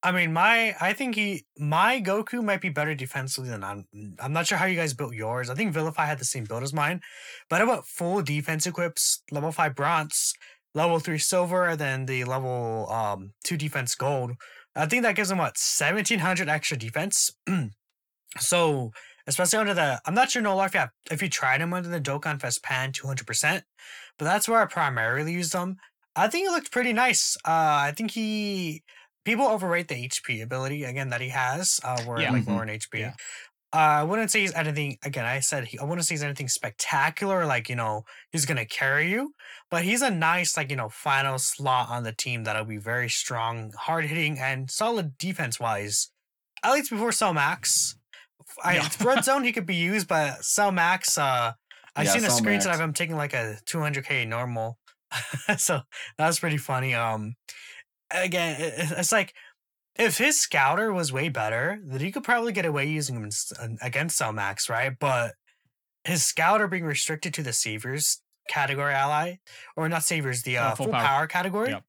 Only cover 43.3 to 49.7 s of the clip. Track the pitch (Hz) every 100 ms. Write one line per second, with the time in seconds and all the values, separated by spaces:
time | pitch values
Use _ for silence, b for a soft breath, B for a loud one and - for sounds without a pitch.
43.3 | 120 113 117 110 107 - 165 151 160 151
44.3 | 143 131 135 131 - 220 233 160 131 175
45.3 | 185 127 117 117 104 104 104 - _ _
46.3 | _ _ - 214 277 - 214 233 - 214
47.3 | 160 143 175 - - - - _ B B
48.3 | _ - - 175 175 151 - 233 262 262
49.3 | 277 247 233 175